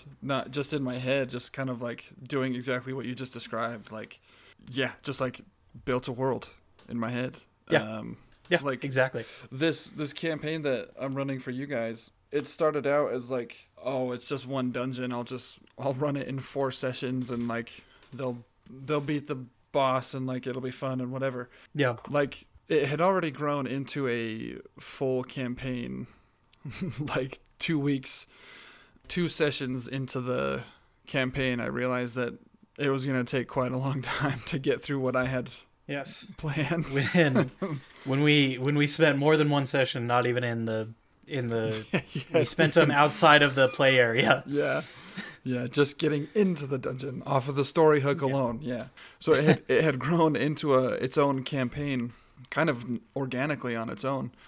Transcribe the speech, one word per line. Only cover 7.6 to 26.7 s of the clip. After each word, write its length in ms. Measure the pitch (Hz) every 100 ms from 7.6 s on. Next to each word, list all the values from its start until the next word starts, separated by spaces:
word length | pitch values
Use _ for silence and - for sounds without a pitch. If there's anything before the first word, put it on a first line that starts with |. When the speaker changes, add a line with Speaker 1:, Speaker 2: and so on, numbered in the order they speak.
| -
Speaker 2:
Yeah. 280 | 156 107 110
Speaker 1:
Um, 180 | 113 120 - - -
Speaker 2:
Yeah, 120 | 175
Speaker 1:
like, 240 | 139 131 139
Speaker 2:
exactly. 400 | 131 127 - 110 - -
Speaker 1:
this, 340 | 131 160 147 -
this 260 | - 147
campaign 480 | - 165 151 151 160
that 300 | 147 123 - -
I'm 160 | 135 135
running 240 | 139 135
for 120 | 131
you 140 | 123 143
guys, 460 | 131 113 113 - _ _
it 160 | 143 143
started 400 | - 156 147 139
out 240 | 143 131
as, 160 | 123 120
like, 400 | 127 120 - - -
"Oh, 280 | 123 135 127
it's 160 | 123 -
just 200 | 139 127
one 240 | 135 127
dungeon. 400 | 123 127 127 127
I'll 100 | 123
just, 360 | 120 127 - - - -
I'll 160 | 131
run 220 | 131 147 139
it 120 | 131
in 120 | 135
four 320 | - 139 135
sessions 580 | 127 131 123 127 131 123
and, 180 | 120 120
like, 360 | 117 117 - - _ -
they'll, 260 | 123 131 120 117 _ -
they'll 320 | 131 135 151
beat 260 | 139 147 143
the 180 | 135 123 _ _
boss 420 | 143 135 127 123 135
and, 100 | 131
like, 220 | 127 127
it'll 140 | 127
be 100 | 127
fun 280 | 127 135 127
and 120 | 123
whatever." 380 | 131 135 127 123 - - 147
Speaker 2:
Yeah. 220 | 131 117 -
Speaker 1:
Like, 360 | 143 143 - - - -
it 200 | 156 139
had 140 | 151
already 280 | 180 190 165
grown 360 | 135 147 143 131
into 400 | 135 135 147 135
a 500 | 117 113 110 58 60 - -
full 440 | - - 135 127
campaign, 840 | 127 - 127 123 135 123 123 127 127 - _ _ _ _
<laughs> 340 | 147